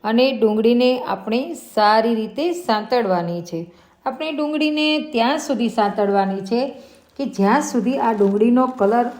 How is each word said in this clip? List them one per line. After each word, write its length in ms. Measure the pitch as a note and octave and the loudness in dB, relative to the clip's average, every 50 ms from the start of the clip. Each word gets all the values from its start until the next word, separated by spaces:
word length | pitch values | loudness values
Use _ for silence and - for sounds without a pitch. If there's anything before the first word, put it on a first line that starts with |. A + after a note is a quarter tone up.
અને 240 | - G#3+ A3+ A#3+ B3+ C4+ C4 | -2 0 2 4 4 2 2
ડુંગળીને 560 | G#3+ A3+ G#3+ G#3+ G#3+ G#3+ A#3 A#3+ A#3+ B3 B3 B3+ B3 - | 2 2 2 2 4 4 4 4 4 4 2 2 0 -4
આપણે 360 | G#3 G3 F#3+ - A3 A3 B3 C#4+ E4+ D#4+ - | -6 -6 -6 -4 -4 -4 -4 -4 -6 -10 -12
સારી 520 | - - - A3 G#3 G#3 G#3+ A3 A3 A#3 A#3 | -14 -6 0 2 4 4 4 4 2 2 -2
રીતે 280 | A3 G#3+ G#3 - C4 D#4 F4+ E4+ | -2 -4 -6 -4 -4 -2 -2 -2
સાંતળવાની 840 | F4 - - A3 G#3+ G#3+ - B3+ B3 A3 F#3+ F#3 F3 E3+ E3+ F3 F3 F3 | -4 -2 -2 -2 -2 0 0 0 0 2 0 0 -2 -2 -4 -6 -8 -8
છે. 140 | - E3+ E3 E3+ E3+ - - _ _ _ _ _ | -8 -10 -10 -10 -12 -18 -20 _ _ _ _ _
આપણે 220 | C4 - - D#4 D#4 | -10 -8 -6 -8 -6
ડુંગળીને 540 | D4+ C#4 D4+ D4 D4+ D4+ D4+ D4+ D4+ D4+ D4+ D4+ D4+ D4+ - D4+ | -4 -4 -4 -4 -2 -2 -2 -2 -2 0 0 0 0 -2 -4 -4
ત્યાં 300 | - A3+ A3+ B3 D4 D#4 D4+ | -2 0 0 0 0 -2 -2
સુધી 260 | - C4+ G#3+ A#3+ A3 | -4 -2 -2 -2 -2
સાંતળવાની 720 | G#3+ A#3 G#3 G3+ G3 G#3+ G#3 G3+ G3 G3 G3 F#3+ F#3+ G3 F#3 | 0 0 0 0 0 0 0 2 2 2 0 0 -4 -6 -4
છે 140 | - A#3 A#3+ C4 C4+ - - - - - - _ _ _ | -2 -2 -2 -2 -4 -6 -14 -20 -20 -20 -20 _ _ _
કે 120 | - C#4 A3 - | -8 -8 -6 0
જ્યાં 280 | - G3 G3 A#3 - - | 0 2 4 4 2 0
સુધી 300 | - - A#3+ F#3+ A#3+ C4+ C4+ | 0 -2 0 0 0 -2 0
આ 140 | - A3+ A3 | 0 0 2
ડુંગળીનો 500 | G3+ G3+ G3 G3 G#3 A3 A#3+ A#3+ B3+ B3+ B3 B3+ | 2 2 2 4 4 4 4 4 4 2 0 0
કલર 340 | - G3+ G3+ A3+ A#3+ A#3+ A#3+ - | 0 2 2 2 2 0 -2 -6